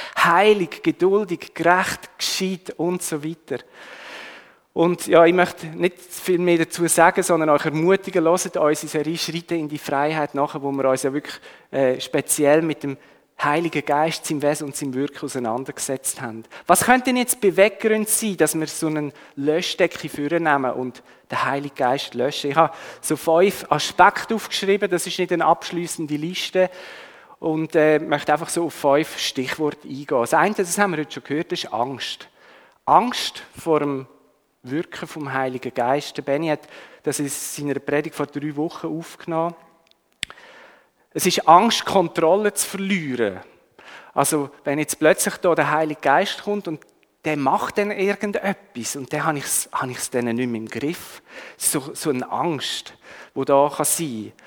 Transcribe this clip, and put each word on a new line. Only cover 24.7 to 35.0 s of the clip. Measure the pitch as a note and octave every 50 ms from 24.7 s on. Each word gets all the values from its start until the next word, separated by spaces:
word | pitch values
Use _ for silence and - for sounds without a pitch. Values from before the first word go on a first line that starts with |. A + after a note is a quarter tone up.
| G3+ G3+ G3+ F#3
das | F3+ E3+ -
ist | F3+ - -
nicht | F3+ E3
eine | F3+ E3 E3
abschliessende | D#3 E3+ - - - F3 E3+ F3 D#3+ - - D#3+ C#3+ D3+
Liste | D3 D#3 F3 F#3 - - - - F#3 F#3 F3+ - - - - - - - - - - - - - _
und, | - E3 D#3 D#3 D#3+ D3+ -
äh, | D#3+ D3+ D#3 D3+ D3
möchte | D#3+ - D3 D3 - - D3
einfach | D3+ E3 -
so | - F3 E3+
auf | D3 -
fünf | - - C#3+ C#3 D3 D#3+ - -
Stichworte | - - - - C3+ B2+ B2+ - - D#3 D3 C#3+ - -
eingehen. | - C#3 C3+ C#3+
Das | - D3 B2 A#2 - D3+
eine, | C#3+ E3 G3+ G#3+
das | - F#3+ E3+ F3
haben | G3+ G#3 G3
wir | E3 D3+
heute | D3 - -
schon | C3+ -
gehört, | - C#3+ D#3 E3+ - F#3
das | - -
ist | - -
Angst. | A2 B2 C3+ C3+ G#2+ - - - - - - _ _ - - - - - _ _ _ _
Angst | - D3 F3 A#3 B3 A#3+ - - - - - - - -
vor | - - E3+ D#3 D3+
dem | D3 C#3+ C#3 C3 C3+ - _ _ _ _ _ _ _ _ _ _ -
Wirken | B2 C3+ D#3 F3 - - -